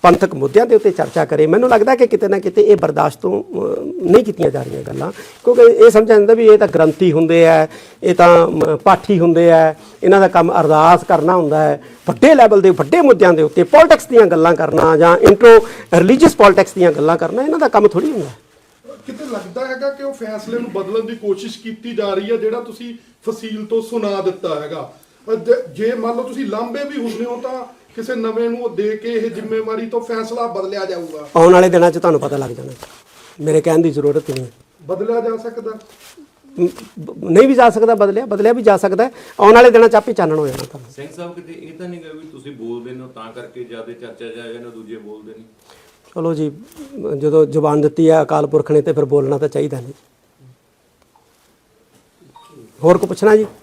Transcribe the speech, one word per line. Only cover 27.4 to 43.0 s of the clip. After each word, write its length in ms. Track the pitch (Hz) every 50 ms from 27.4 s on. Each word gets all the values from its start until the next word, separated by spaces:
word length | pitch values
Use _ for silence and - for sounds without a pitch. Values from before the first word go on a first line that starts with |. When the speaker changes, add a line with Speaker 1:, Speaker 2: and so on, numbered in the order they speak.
Speaker 2:
ਤਾਂ 240 | 247 254 262 254 254 - - _ _ _ _
ਕਿਸੇ 200 | 233 226 233 254
ਨਵੇਂ 340 | 226 226 226 220 226 233 233
ਨੂੰ 140 | 233 240 240
ਉਹ 60 | 233
ਦੇ 280 | - 175 208 214 214 214
ਕੇ 140 | 214 233
ਇਹ 200 | 233 226 214 226
ਜ਼ਿੰਮੇਵਾਰੀ 540 | - 202 - 220 220 220 220 220 220 220 233
ਤੋਂ 160 | 226 - 233
ਫੈਸਲਾ 460 | 226 - 233 220 220 220 226 247 233 233
ਬਦਲਿਆ 380 | - 196 190 190 202 202 190
ਜਾਊਗਾ। 420 | 190 185 170 170 156 156 151 147 - -
Speaker 1:
ਆਉਣ 180 | 170 165 175 185
ਵਾਲੇ 160 | 180 185 185
ਦਿਨਾਂ 220 | 175 175 170 175
'ਚ 60 | 156 170
ਤੁਹਾਨੂੰ 220 | - 170 156 151
ਪਤਾ 180 | 135 139 143 139
ਲੱਗ 120 | 135 123
ਜਾਣਾ, 220 | 117 - 131 135 131 - - - - _ _ _ _ _ - - _ -
ਮੇਰੇ 200 | 147 160 156 156
ਕਹਿਣ 180 | 147 170 160 160
ਦੀ 120 | 165 165
ਜ਼ਰੂਰਤ 320 | 139 143 143 147 147 156 156 -
ਨਹੀਂ 120 | 135 131 127
ਹੈ। 80 | 120 _ _ _ _ _ _ 165 143
Speaker 2:
ਬਦਲਿਆ 340 | 180 180 208 226 233 233
ਜਾ 160 | 220 233 226 226
ਸਕਦਾ? 340 | 226 233 233 240 208 220 214 214 _ _ _ _ _ - - - 294 _ _ _ _ 269 _ -
Speaker 1:
ਮ-, 80 | 175 180 - - 220 - _ -
ਬ-, 300 | 151 - - - - 190
ਨਹੀਂ 180 | 165 190 247 269
ਵੀ 60 | 277
ਜਾ 160 | 247 247 240
ਸਕਦਾ 260 | - 226 214 220 233
ਬਦਲਿਆ, 300 | 202 208 196 196 220 262
ਬਦਲਿਆ 280 | 233 202 196 208 220 240
ਵੀ 80 | 247
ਜਾ 160 | 220 220 202 175
ਸਕਦਾ 260 | - 196 190 185 226
ਹੈ। 80 | 254 - - - - - -
ਆਉਣ 140 | 202 202 220
ਵਾਲੇ 180 | 240 247 247
ਦਿਨਾਂ 180 | 226 226 233 220
'ਚ 60 | 202
ਆਪੇ 180 | 214 208 - 226
ਚਾਨਣ 220 | - 185 160 156
ਹੋ 120 | 156 151 139
ਜਾਣਾ 160 | 131 131 127
ਤੁਹਾਨੂੰ। 300 | - - 135 123 - -
Speaker 3:
ਸਿੰਘ 140 | - 139 151 -
ਸਾਹਿਬ, 180 | 170 175 175 175
ਕਿਤੇ 200 | 175 - 160 165
ਇਹ 260 | - - 156 165 160
ਤਾਂ 100 | 180 180
ਨਹੀਂ 120 | 175 170
ਗਾ 120 | 160 156 151
ਵੀ 140 | 156 156 156
ਤੁਸੀਂ 240 | 147 135 123 143
ਬੋਲਦੇ 400 | 139 117 113 117 120 120 117 127
ਨੇ 120 | 127 127